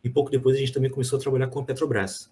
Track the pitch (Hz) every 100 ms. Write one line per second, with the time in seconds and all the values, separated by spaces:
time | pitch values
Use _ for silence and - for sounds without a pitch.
0 | 123 143 143 135 127 135 135 135 131 135
1 | 127 139 139 131 131 143 127 127 151 110
2 | 95 - -